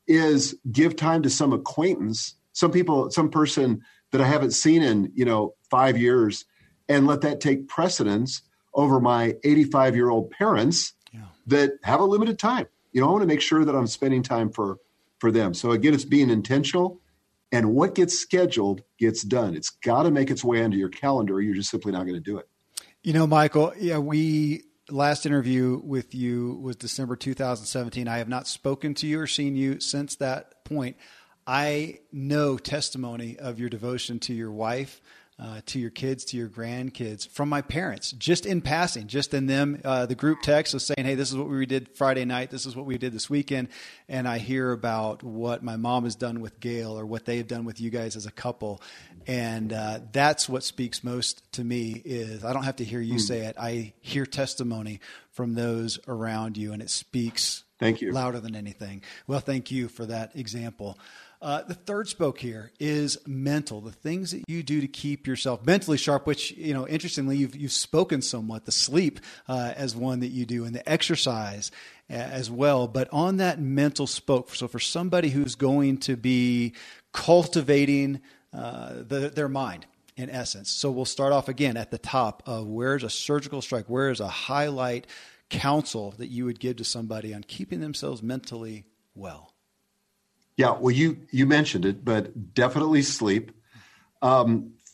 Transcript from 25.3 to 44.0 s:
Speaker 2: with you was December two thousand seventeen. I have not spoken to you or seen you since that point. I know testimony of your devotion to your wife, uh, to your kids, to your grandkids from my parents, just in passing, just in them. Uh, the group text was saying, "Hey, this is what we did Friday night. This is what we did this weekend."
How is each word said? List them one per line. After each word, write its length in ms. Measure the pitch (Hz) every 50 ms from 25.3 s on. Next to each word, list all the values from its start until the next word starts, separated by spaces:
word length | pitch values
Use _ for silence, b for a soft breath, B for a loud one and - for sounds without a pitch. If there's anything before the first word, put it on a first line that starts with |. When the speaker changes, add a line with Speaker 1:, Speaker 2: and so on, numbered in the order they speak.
| 147 143 123 123 127 127 127 127 123 - -
Speaker 2:
with 300 | 151 135 131 120 - -
you 460 | 127 123 123 120 120 120 123 127 -
was 140 | 135 131 120
December 400 | - 120 117 - - 135 120 127 120
two 160 | - 135 131
thousand 320 | - 135 127 127 110 107
seventeen. 420 | - - 135 123 117 - 127 123 117
I 120 | 117 120
have 100 | 117 110
not 180 | 127 127 - -
spoken 460 | - - - 139 139 135 - 151 143
to 120 | - - 151
you 120 | 151 156
or 80 | 156 135
seen 280 | - - 147 143 139
you 260 | 135 135 135 135 -
since 340 | - - - 143 143 139 - -
that 460 | 143 131 131 - - _ _ _ -
point. 320 | - 151 147 131 123 131 b b b b b b b b b -
I 540 | - 127 139 147 151 147 147 151 165 - - _ _ -
know 440 | 143 135 139 143 151 147 143 135 117
testimony 800 | - - 143 147 147 - - 131 127 120 117 117 117 117 120 -
of 220 | 139 127 120 110
your 100 | 123 120
devotion 500 | 117 107 110 123 127 120 - - 120 113
to 140 | - - 123
your 180 | 113 113 110
wife, 500 | 107 107 113 110 120 131 139 135 - - b b b b b b b -
uh, 220 | 117 113 110 110 -
to 140 | - - 135
your 100 | 120 117
kids, 340 | - - 135 131 135 123 -
to 120 | - - 120
your 100 | 117 110
grandkids 800 | 95 117 117 117 120 127 127 131 - - 123 110 107 101 - -
from 220 | - - 143 147
my 140 | 147 143 143
parents, 480 | - - 156 185 160 110 - - -
just 340 | - 120 - 156 175 170 -
in 160 | - 190 170
passing, 460 | 143 139 151 165 180 175 - 120 104 104
just 260 | 117 143 139 - -
in 140 | 139 135 131
them. 340 | 135 139 143 143 143 - -
Uh, 220 | 135 131 127 123
the 80 | 120 127
group 260 | 117 - 151 156 151 -
text 320 | - 147 151 156 - -
was 100 | 135 -
saying, 180 | - 143 135 131
"Hey, 120 | 135 135
this 160 | 131 139 135
is 60 | 135 131
what 120 | 143 147
we 160 | 143 135 135
did 240 | 123 131 135 127 - - -
Friday 280 | 139 135 131 131 127
night. 260 | 123 127 127 127 131
This 160 | 135 127 117 131
is 80 | 117
what 100 | 127 143
we 140 | 135 131 123
did 120 | 123 127
this 200 | 113 107 - -
weekend." 380 | 143 147 139 - 143 131 127 127 B B B B B B